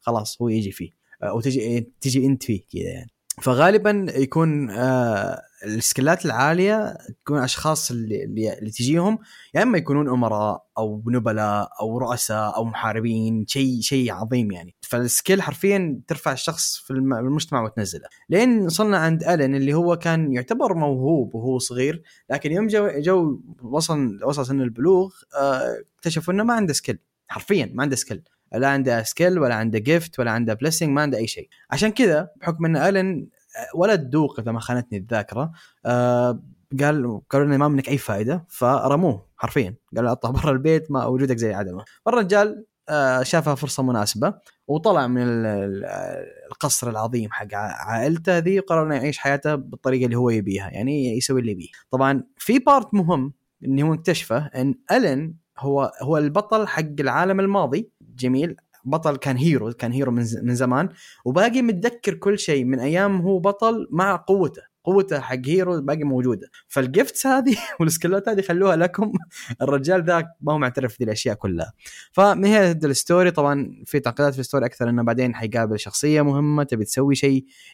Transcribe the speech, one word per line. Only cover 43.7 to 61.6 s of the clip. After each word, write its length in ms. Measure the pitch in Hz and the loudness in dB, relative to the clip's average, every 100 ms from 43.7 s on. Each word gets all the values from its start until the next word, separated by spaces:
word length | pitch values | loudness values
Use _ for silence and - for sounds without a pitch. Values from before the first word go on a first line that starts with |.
| - | -2
مناسبة 520 | 131 120 104 104 151 - _ _ - | 0 0 -2 -2 -4 -4 _ _ -4
وطلع 380 | 151 214 175 123 | -2 2 2 2
من 160 | 123 | 0
ال-، 240 | 123 117 113 | 0 0 0
ال-، 380 | 101 98 98 90 92 92 90 87 - - | -2 -2 -6 -8 -8 -8 -10 -14 -18 -20
القصر 400 | - 147 - 123 | -6 -2 -2 -4
العظيم 420 | 110 113 123 107 | -4 -4 -2 -4
حق 220 | 104 104 | -8 -8
ع-، 360 | 101 104 60 90 | -8 -8 -8 -6
عائلته 480 | 117 135 165 165 175 | -2 0 0 0 0
ذي، 200 | 165 196 | 2 0
وقرر 280 | 190 165 156 | 0 0 0
إنه 80 | |
يعيش 240 | 143 143 139 | -2 -2 -4
حياته 360 | 139 139 151 | -2 -2 -2
بالطريقة 500 | 147 131 - 131 131 | -4 -6 -8 -2 0
اللي 120 | 123 120 | 2 2
هو 140 | 123 | 2
يبيها، 400 | 113 101 95 95 | 2 0 -4 -6
يعني 460 | 80 123 147 127 113 | -6 -4 -2 -2 -2
يسوي 240 | 127 131 | 0 -2
اللي 120 | 117 | -2
يبيه. 160 | 92 82 - - | -6 -10 -20 -6
طبعًا 340 | 131 135 139 - - | 0 2 2 -2 -12
في 220 | - 254 | 0 2
بارت 360 | 269 277 214 | 6 4 4
مهم 380 | 208 170 160 135 - _ _ | 0 2 0 -2 -8 _ _
إنه 240 | - 135 151 | -2 0 2
هو 60 | |
اكتشفه 440 | 156 160 165 - 113 | 0 0 -2 0 -2
إن 360 | 147 131 135 127 - | -2 -2 -2 -2 0
ألين 500 | 226 208 135 160 160 _ - | 2 2 0 -4 -10 _ -8
هو، 340 | 131 139 135 - | -2 0 0 -4
هو 160 | 127 156 | -2 0
البطل 480 | 147 160 208 220 208 | 2 0 0 0 0
حق 340 | - 156 143 | -2 -4 -2
العالم 400 | 135 131 180 196 | -2 2 2 2
الماضي، 500 | 196 202 151 147 233 _ - 120 | 2 2 2 -2 -4 _ -20 -6
جميل، 400 | 127 131 165 - _ _ | 0 0 0 -6 _ _
بطل 320 | 127 156 160 139 | -4 -2 0 -2
كان 200 | 143 127 | -2 2
هيرو، 360 | 160 135 107 | 2 2 0
كان 200 | 117 117 | -6 -4
هيرو 200 | 123 131 | -2 0
من 120 | 120 | 0
ز-، 140 | 117 113 | -2 -2
من 120 | 123 | -2
زمان، 340 | 123 127 127 180 - - - | 0 2 2 0 -6 -20 -10
وباقي 380 | 123 139 226 247 | -2 2 2 2